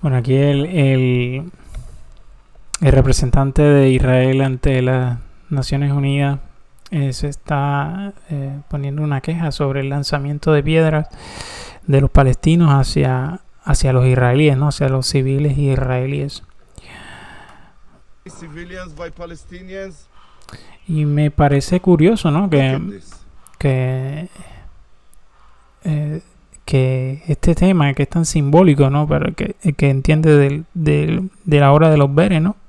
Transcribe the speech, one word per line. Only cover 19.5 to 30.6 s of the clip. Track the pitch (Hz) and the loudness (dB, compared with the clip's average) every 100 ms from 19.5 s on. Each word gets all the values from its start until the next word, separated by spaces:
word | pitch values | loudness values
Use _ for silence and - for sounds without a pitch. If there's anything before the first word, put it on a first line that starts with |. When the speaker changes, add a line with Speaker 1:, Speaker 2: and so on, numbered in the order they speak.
| 180 185 190 196 - - - - - - - - - - | -20 -16 -14 -14 -16 -20 -20 -20 -20 -20 -20 -20 -20 -8
Speaker 1:
Y | 156 147 | -4 -2
me | 147 151 | 0 0
parece | - 147 139 139 180 | 2 2 2 0 -2
curioso, | 185 175 160 226 165 | 2 4 4 2 0
¿no? | 147 196 | -2 0
Que | 151 135 | 0 0
Speaker 2:
Look | 131 | -2
at | 85 | -6
this. | 101 - - - - - - | -12 -18 -20 -20 -20 -20 -6
Speaker 1:
que, | 143 131 127 131 131 147 175 - - - - - - - _ - - _ - - _ _ | -2 -2 -2 -4 -6 -10 -12 -16 -20 -20 -20 -20 -20 -20 _ -20 -20 _ -20 -20 _ _
eh, | 190 151 151 156 - _ _ - - | -6 -4 -4 -8 -12 _ _ -20 -2
que | 135 131 131 131 135 - | 0 2 0 -4 -8 -6
este | 147 - | 0 2
tema | 165 180 185 143 | 4 4 4 2
que | 135 | 0
es | 151 | -2
tan | 170 160 | -2 -2
simbólico, | 165 139 156 185 143 139 | 0 2 4 6 4 2
¿no? | 143 151 | 2 0
Pero | 147 143 - | -2 -2 -6
que, | - - 180 147 | -8 -4 -4 0
que | 143 | 0
entiende | 135 131 156 156 147 | 2 2 2 4 4
del, | 139 143 | 4 -2